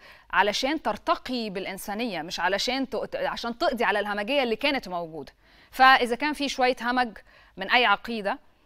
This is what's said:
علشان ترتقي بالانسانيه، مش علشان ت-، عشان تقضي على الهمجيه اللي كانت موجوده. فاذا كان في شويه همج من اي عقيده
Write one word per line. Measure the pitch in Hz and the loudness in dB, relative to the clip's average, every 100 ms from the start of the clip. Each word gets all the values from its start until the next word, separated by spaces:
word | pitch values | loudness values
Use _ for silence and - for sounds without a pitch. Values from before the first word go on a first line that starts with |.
| - - - | -20 -20 -2
علشان | 175 202 196 262 311 | 2 2 2 -2 -2
ترتقي | 233 208 - 349 - 254 220 | -2 -4 -2 -2 -2 -6 -4
بالانسانيه، | 190 185 190 - 208 240 170 | -6 -8 -10 -8 -6 -4 -6
مش | 165 175 | -8 -2
علشان | 175 196 - 262 269 | 0 0 0 -2 -2
ت-، | 214 - - | -4 -6 -4
عشان | 180 185 233 233 | -4 -4 -6 -2
تقضي | 339 240 | 0 2
على | 190 208 | 2 0
الهمجيه | 202 208 208 285 | -2 -4 -2 0
اللي | 240 247 | 0 0
كانت | 285 269 185 | -2 -2 -4
موجوده. | 175 165 160 - _ _ - _ | -8 -8 -12 -16 _ _ -20 _
فاذا | - 262 262 233 233 | 6 8 8 4 0
كان | 302 | -2
في | 285 277 | -2 -4
شويه | - 254 254 | 0 0 0
همج | 226 247 240 190 - - - - | -2 0 -2 -6 -20 -20 -20 -10
من | 196 | 2
اي | 240 | 4
عقيده | 226 202 - 233 196 269 - _ | 4 2 -2 -6 -4 -6 -10 _